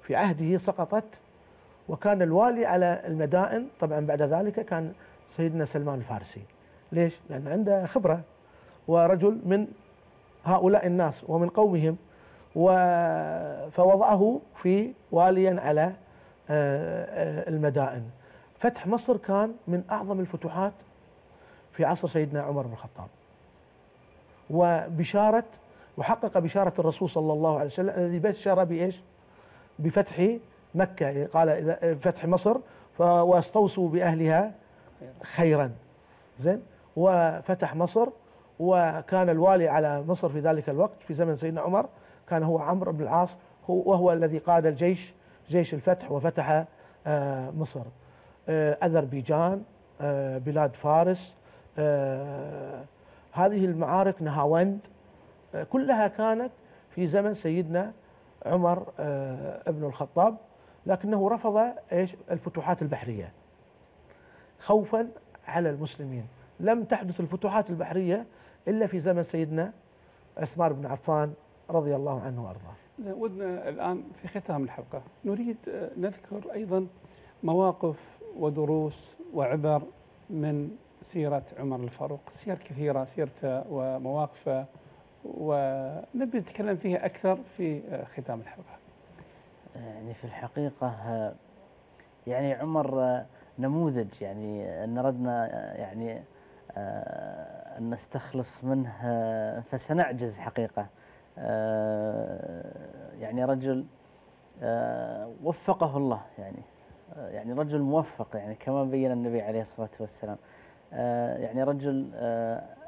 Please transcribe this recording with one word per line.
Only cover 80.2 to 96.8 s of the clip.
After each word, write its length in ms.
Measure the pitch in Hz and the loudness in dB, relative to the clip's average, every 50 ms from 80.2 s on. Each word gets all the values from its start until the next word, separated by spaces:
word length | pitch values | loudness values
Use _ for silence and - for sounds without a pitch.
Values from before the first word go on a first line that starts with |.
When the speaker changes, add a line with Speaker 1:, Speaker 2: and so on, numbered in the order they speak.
| - - | -16 -10
Speaker 2:
من 420 | 196 156 151 151 147 147 147 - 214 - - _ _ _ - | -6 -4 -2 -2 -2 -2 -4 -6 -10 -16 -20 _ _ _ -20
سيرة 400 | - - 175 151 143 143 139 - - - 120 | -10 -6 -4 -2 -2 -2 -4 -4 -8 -12 -8
عمر 200 | 135 139 131 123 | -6 -6 -4 -4
الفاروق، 400 | 123 123 123 - 147 147 147 143 - - | -6 -8 -8 -8 -8 -8 -8 -10 -14 -20
سير 240 | - - - 208 185 | -20 -14 -8 -8 -8
كثيرة 480 | - - - 147 135 151 147 135 135 131 | -8 -8 -14 -8 -4 -2 0 0 -2 -4
سيرته 580 | 131 - 165 151 135 - - - 135 127 131 - 214 | -4 -4 -6 -6 -6 -6 -6 -4 -4 -4 -4 -6 -6
ومواقفه، 920 | 156 135 131 131 131 131 131 127 139 151 151 147 - - - 147 135 131 135 - _ - - - - - - - _ _ - | -6 -4 -4 -4 -4 -4 -4 -4 -2 -2 -4 -4 -6 -8 -4 -4 -4 -4 -4 -8 _ -20 -20 -20 -20 -20 -20 -20 _ _ -16
ونبي 1120 | - - - 156 151 147 143 139 135 135 135 135 135 151 165 - _ - 240 269 233 269 | -14 -10 -6 -2 0 0 0 0 -2 -2 -4 -6 -8 -8 -10 -14 _ -6 -4 -4 -2 -2
نتكلم 380 | 233 180 - - - 202 208 196 | -4 -6 -6 -8 -6 -4 -4 -4
فيها 300 | 160 - 190 180 175 - | -2 -2 -2 -2 0 -2
أكثر 320 | 185 - - - 190 190 - - - - | -4 -6 -2 0 0 0 0 -4 -16 -8
في، 240 | - 180 160 151 147 - - | -6 -4 -4 -4 -6 -8 -10
آه، 120 | 147 131 - | -10 -10 -10
ختام 360 | - - - 135 - 117 113 | -10 -12 -12 -10 -8 -10 -10
الحلقة. 380 | 113 - - - - - - - _ - - _ - - - - - - - - _ - - _ - - - | -10 -16 -18 -20 -20 -20 -20 -20 _ -20 -20 _ -20 -20 -20 -20 -20 -20 -20 -20 _ -20 -20 _ -20 -20 -16
Speaker 3:
يعني 380 | 120 117 113 107 110 110 117 113 | -14 -14 -14 -14 -14 -12 -14 -14
في 100 | - - | -12 -14
الحقيقة، 640 | 117 - - 123 120 - 147 147 139 - - 131 | -14 -12 -12 -14 -8 -6 -4 -4 -4 -4 -4 -6
آه، 460 | 123 117 104 104 117 113 113 110 104 - - _ - - - - _ _ _ _ _ _ - - _ _ _ _ | -6 -6 -6 -8 -6 -4 -4 -4 -6 -6 -10 _ -20 -20 -20 -20 _ _ _ _ _ _ -20 -20 _ _ _ _
يعني 260 | 120 123 127 139 139 135 | -6 -4 -2 -2 -2 -2
عمر، 480 | 120 143 160 160 156 143 135 131 131 131 | -4 -4 -2 0 0 0 0 0 0 2
آه، 220 | 127 123 127 131 - - - - - _ - | 2 0 -2 -4 -10 -20 -20 -20 -18 _ -4
نموذج، 640 | 127 135 147 165 170 156 131 120 110 98 - - | -2 -2 0 0 0 0 0 -2 -4 -4 -8 -12
يعني 640 | 104 98 98 107 107 107 104 104 101 95 85 80 104 | -12 -10 -10 -10 -8 -8 -8 -8 -8 -8 -8 -8 -8
إن 140 | 113 117 | -6 -4
أردنا، 480 | 123 127 135 131 123 123 123 120 120 113 | -2 -2 -2 -2 -2 -4 -2 -2 -2 -2
آه، 280 | 113 - 113 107 104 98 | -4 -6 -8 -10 -10 -10
يعني، 480 | - 110 95 101 113 113 117 113 - - - - - - - - - - - - | -10 -12 -10 -10 -10 -8 -8 -10 -10 -14 -18 -20 -20 -20 -20 -20 -20 -20 -14 -12
آه، 1000 | 98 | -10